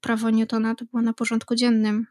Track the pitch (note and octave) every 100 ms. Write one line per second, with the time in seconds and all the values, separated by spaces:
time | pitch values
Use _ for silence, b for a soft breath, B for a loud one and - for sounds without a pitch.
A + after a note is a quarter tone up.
0 | - A3+ A3+ A3 A3 A3+ A3 A3+ A#3 A#3+
1 | A3+ A3+ A3+ A3+ - A#3 A#3+ A3+ G#3+ G#3
2 | A3+